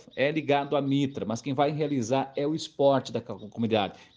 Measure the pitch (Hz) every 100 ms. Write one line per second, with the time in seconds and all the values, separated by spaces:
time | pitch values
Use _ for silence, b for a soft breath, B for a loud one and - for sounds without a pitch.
0 | - - 139 156 131 143 143 147 135 139
1 | 139 143 - 113 143 135 143 151 147 135
2 | 107 135 - - 143 156 - - 139 131
3 | 131 - - 95 104 - 113 107 92 -
4 | B